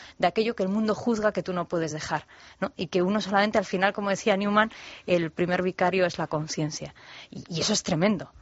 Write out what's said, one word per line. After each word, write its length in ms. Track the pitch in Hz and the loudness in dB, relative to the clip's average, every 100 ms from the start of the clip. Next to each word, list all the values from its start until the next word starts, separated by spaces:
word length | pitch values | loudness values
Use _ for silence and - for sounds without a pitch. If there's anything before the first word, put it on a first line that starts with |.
| - - | -18 0
de 100 | 180 | 0
aquello 280 | 196 220 226 | 2 0 0
que 80 | |
el 60 | 190 | 0
mundo 240 | 208 214 208 | 0 0 0
juzga 360 | - 226 214 | 0 2 2
que 120 | 202 | 0
tú 100 | 175 | -2
no 140 | 180 170 | -4 -2
puedes 240 | 175 160 | -2 -2
dejar, 360 | 151 - 156 - - - - | -4 -4 -6 -6 -20 -20 -8
¿no? 120 | 196 - | -6 -4
Y 120 | 190 | -2
que 140 | 185 | 0
uno 200 | 180 214 | 2 0
solamente 360 | 190 196 208 220 | 0 2 2 2
al 80 | 190 | 0
final, 280 | 190 196 | 0 0
como 160 | 202 202 | 0 -2
decía 280 | 190 - 196 | 0 2 2
Newman, 340 | 202 208 220 - - - - | 4 4 2 0 -18 -12 0
el 240 | 175 165 | 2 2
primer 320 | - 175 180 | -2 0 2
vicario 420 | 180 180 180 185 180 | 0 2 2 4 0
es 120 | - | 0
la 100 | 160 | -2
conciencia. 640 | 156 156 - 151 151 143 - - - - | -2 -4 -2 -4 -4 -12 -16 -20 -20 -16
Y, 140 | 190 - | -16 -8
y 120 | 165 | -4
eso 120 | - | 0
es 100 | 214 | -2
tremendo. 480 | - 165 190 190 135 - | 0 2 2 0 -4 -16